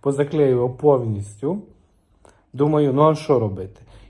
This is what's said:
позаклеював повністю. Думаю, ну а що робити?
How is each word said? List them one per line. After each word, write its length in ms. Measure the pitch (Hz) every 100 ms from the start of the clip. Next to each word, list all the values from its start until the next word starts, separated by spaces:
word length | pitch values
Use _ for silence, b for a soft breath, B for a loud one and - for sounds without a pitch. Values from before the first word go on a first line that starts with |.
позаклеював 760 | 143 135 143 156 143 123 123 127
повністю. 840 | 151 135 117 104 101 - 139 202 - _ _ _ _ _ b b b
Думаю, 400 | 127 147 151 147
ну 100 | 131
а 120 | 156
що 240 | 151 - 135
робити? 440 | 107 95 95 - - b b